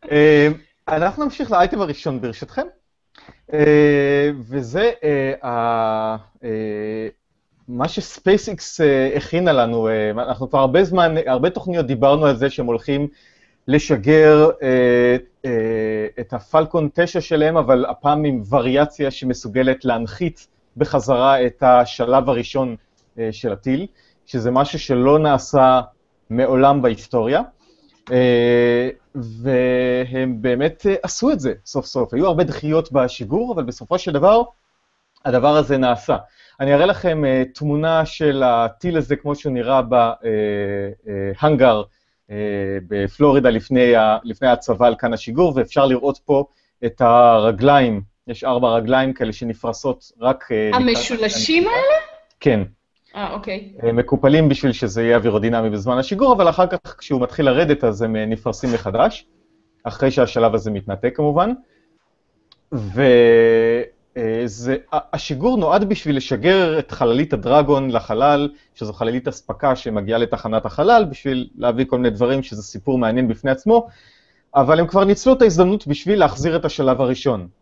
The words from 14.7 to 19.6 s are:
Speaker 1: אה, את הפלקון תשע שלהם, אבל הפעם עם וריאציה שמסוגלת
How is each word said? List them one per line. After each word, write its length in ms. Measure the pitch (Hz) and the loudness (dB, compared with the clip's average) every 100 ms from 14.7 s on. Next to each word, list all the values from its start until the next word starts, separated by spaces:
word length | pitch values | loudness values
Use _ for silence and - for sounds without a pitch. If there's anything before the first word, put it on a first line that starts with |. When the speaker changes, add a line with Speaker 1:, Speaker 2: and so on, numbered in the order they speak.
| 127 123 123 123 123 123 _ 135 | 2 4 4 4 2 -4 _ -6
Speaker 1:
אה, 60 | 120 113 113 110 110 107 - | -4 -2 -2 -4 -4 -6 -8
את 140 | 120 | -10
הפלקון 560 | 123 - 156 160 175 151 | -10 -2 0 0 -2 -4
תשע 280 | - 175 185 | -2 -2 -2
שלהם, 360 | 151 160 151 165 | -2 0 2 0
אבל 280 | 127 131 127 | 2 2 2
הפעם 380 | 120 143 147 | -4 -2 0
עם 180 | 151 127 101 | 0 -4 -2
וריאציה 640 | 135 123 131 147 - 139 | -2 0 0 0 -2 -6
שמסוגלת 720 | 131 131 123 120 107 | -6 -6 -6 -6 -2